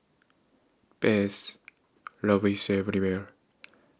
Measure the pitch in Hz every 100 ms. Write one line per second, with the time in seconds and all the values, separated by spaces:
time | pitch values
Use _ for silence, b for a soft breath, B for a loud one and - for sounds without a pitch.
0 | _ _ _ _ _ _ _ _ _ _
1 | - 104 101 - - - - - _ _
2 | - - 104 101 101 101 - 98 95 98
3 | 95 95 101 _ _ _ b b b